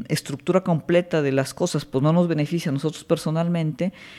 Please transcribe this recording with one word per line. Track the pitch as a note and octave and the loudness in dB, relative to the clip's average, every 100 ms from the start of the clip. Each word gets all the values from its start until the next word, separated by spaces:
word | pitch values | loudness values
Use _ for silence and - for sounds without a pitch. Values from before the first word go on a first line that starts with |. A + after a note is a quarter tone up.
| - | -2
estructura | D#3+ - C#3+ - F3+ | -4 -4 -6 0 0
completa | F#3 D#3+ - F3 F3 D#3+ | 2 0 2 2 2 0
de | C#3 | 2
las | C3+ C3+ | 0 0
cosas, | - F3+ D3+ - | -2 -2 -2 -2
pues | C3 | 2
no | D3+ | 4
nos | E3+ F3 | 4 4
beneficia | D3+ D3 E3+ E3 | 0 -2 -2 -2
a | |
nosotros | C#3 D#3 - | -2 -4 -4
personalmente, | - E3 D#3+ D#3+ F3 E3+ D#3 - F3 - - | -2 0 0 0 0 0 -2 -2 -4 -6 -16